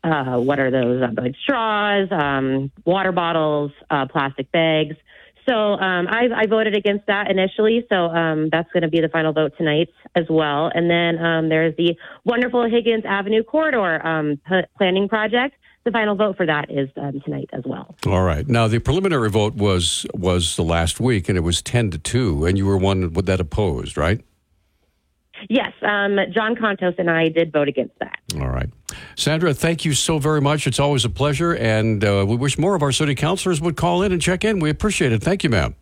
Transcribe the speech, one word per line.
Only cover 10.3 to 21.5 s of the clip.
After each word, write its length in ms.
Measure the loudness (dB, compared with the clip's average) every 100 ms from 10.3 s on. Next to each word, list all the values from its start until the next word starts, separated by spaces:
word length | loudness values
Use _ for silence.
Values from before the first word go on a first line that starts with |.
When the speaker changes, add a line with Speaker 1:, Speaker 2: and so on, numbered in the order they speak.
| 0 2 0 0
Speaker 1:
And 160 | 0 2
then, 340 | 2 2 0
um, 260 | 0 0 2
there's 260 | 2 0 2
the 200 | 0 -2 -12 -6 -2
wonderful 420 | 0 0 0 2
Higgins 380 | 2 2 -2 -2
Avenue 380 | -4 0 0
corridor, 600 | 0 0 0 0 0 0
um, 380 | -2 -2 -2 -4 -2
p-, 140 | -2 -2 _
planning 320 | 0 0 0
project. 480 | -2 0 -2 -2 _ _ _
The 80 | -4
final 240 | -2 -2 0
vote 200 | -2 0
for 120 | -2
that 240 | -2 -2
is, 180 | -4 -4 -6
um, 240 | -8 -8
tonight 300 | -8 -8 -8
as 100 | -10
well. 320 | -8 -10 -12 -6 0
Speaker 2:
All 160 | 2
right. 240 | 2 0 0
Now, 200 | 2 2
the 120 | 0
preliminary 500 | 0 0 2 0 2
vote 240 | 2 0
was, 540 | 0 2 2 0 -4 -6 -2
was 400 | 0 2 0 -2
the 80 |
last 360 | 0 2 0 0
week, 300 | 0 0 0
and 80 | 0
it 40 |
was 200 | 0